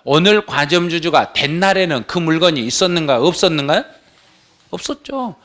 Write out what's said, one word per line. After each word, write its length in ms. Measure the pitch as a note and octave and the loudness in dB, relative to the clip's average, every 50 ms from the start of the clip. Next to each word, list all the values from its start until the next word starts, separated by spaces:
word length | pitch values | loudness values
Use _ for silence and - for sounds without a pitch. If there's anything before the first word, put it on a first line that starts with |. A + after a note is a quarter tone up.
| - | -4
오늘 400 | - C#3 D3+ F3 G3 G#3 G#3+ G#3 | 0 2 2 4 4 2 2 0
과점주주가 840 | - - C#3+ C#3+ D3 D#3+ F3 F3 F3 D#3+ E3+ - - C#3+ C#3+ D3+ - - | -2 -2 -2 0 2 2 0 0 0 -2 -4 -2 0 2 2 2 0 -2
된 260 | - D3 C#3+ D3+ E3+ | -4 -2 -2 0 0
날에는 440 | F#3 G3 G3 F#3+ F#3+ F3 D#3 B2+ - | 2 2 2 2 0 0 -2 -4 -4
그 120 | - - F3+ | -4 -4 -2
물건이 460 | E3+ D#3+ D#3+ D#3+ E3+ F3+ D#3+ C#3 A2+ | 0 0 0 2 2 2 2 0 -2
있었는가, 540 | A#2+ B2 - F#3+ F#3 F3 E3+ D#3+ D3 C3+ A#2 B2 | -4 -2 0 0 0 0 0 0 0 0 2 2
없었는가요? 640 | E3+ F3 - - F#3 D#3+ D3+ C#3 C#3 D#3 G3+ C#4+ - - _ _ _ _ _ _ _ _ _ _ _ _ _ _ _ | 2 0 2 0 0 0 0 -2 -2 -2 -2 -2 -6 -12 _ _ _ _ _ _ _ _ _ _ _ _ _ _ _
없었죠. 680 | - F3+ - - D4 - - - C#4 C4+ B3+ A#3 E3+ - | -14 -12 -10 -10 -10 -10 -12 -12 -10 -8 -8 -8 -10 -14